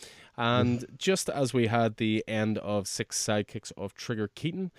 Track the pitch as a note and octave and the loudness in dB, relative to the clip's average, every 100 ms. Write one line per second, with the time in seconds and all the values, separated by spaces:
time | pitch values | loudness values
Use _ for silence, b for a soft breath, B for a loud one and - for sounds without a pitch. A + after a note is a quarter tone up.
0 | B B B - A#2 B2 B2 A#2+ - - | B B B -2 2 4 4 0 -4 -2
1 | F#3 F#3+ - C#3+ C3 B2+ A2+ A#2 A2+ G#2+ | 0 2 0 0 2 4 4 4 2 2
2 | A2 A2 - A2 G#2+ G#2 G2+ G#2 F#2+ - | 2 2 0 0 0 0 0 -2 -2 -6
3 | A2+ - - G#2 G#2 A2 - - G2 - | -4 -4 0 0 -2 -8 -12 -10 -10 -10
4 | - A2 G2+ - D#3+ F#3 F#3 | -6 -4 -4 -4 -4 -4 -6